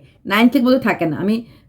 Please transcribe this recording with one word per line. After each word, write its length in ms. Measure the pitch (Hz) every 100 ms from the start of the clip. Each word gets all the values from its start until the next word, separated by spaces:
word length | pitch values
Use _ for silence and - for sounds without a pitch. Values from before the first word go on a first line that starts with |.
| - _ -
নাইন 220 | 202 240
থেকে 160 | 277
বোধহয় 160 | 240 262
থাকে 260 | 226 - 160
না। 100 | 147
আমি 280 | 190 226 - -